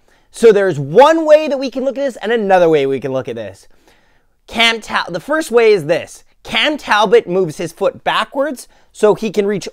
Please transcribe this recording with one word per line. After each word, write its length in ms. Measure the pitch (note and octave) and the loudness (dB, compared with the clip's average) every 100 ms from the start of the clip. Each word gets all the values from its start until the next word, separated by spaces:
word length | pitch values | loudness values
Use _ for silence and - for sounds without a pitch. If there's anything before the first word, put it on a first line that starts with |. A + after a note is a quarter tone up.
| _ _ _ | _ _ _
So 220 | - A3+ | 2 4
there's 260 | G3+ F#3+ D3 | 4 2 -2
one 480 | C#3 F#3+ D4 E4 D4+ | 0 4 6 4 4
way 220 | D4+ D4+ | 4 4
that 100 | C4+ | -4
we 120 | C4+ | -6
can 140 | C4 | -6
look 140 | C4 B3 | -6 -4
at 60 | C#4 | -6
this 100 | - | -6
and 160 | G#3+ | -4
another 380 | A#3 G3 F#3 E3+ | -2 2 2 4
way 160 | D3+ C3+ | 2 0
we 120 | C3+ | -4
can 140 | C3+ | -6
look 160 | C3 B2+ | -8 -8
at 80 | A2+ | -12
this. 320 | G2+ - _ _ _ _ _ _ _ _ - | -14 -18 _ _ _ _ _ _ _ _ -10
Cam 340 | A3+ A#3 A3+ | -2 -2 -2
Tal-, 320 | - G#3+ - | -6 -6 -6
the 80 | F3 | -8
first 300 | - D#4 D#4 | -4 -4 0
way 220 | A#3 A3 | 2 4
is 120 | G3+ | 2
this. 400 | D3 D3+ G2 - _ _ | 0 -4 -6 -18 _ _
Cam 360 | - A3+ C4+ D4 | -8 -2 -2 -4
Talbot 500 | - G#3 G#3+ A3+ - | -2 0 4 2 2
moves 300 | F#3 E3+ - | -2 -4 -6
his 140 | E3 | -12
foot 320 | - F#3+ - | -4 -4 -4
backwards 640 | F3 F3 A3 C#4 D4+ A#3+ - _ _ | -4 -4 -4 -6 -6 -8 -18 _ _
so 240 | - G#3 | 0 0
he 160 | F3+ A3 | 0 -4
can 160 | G#3 G3+ | -4 -4
reach 220 | G3+ - | -4 -6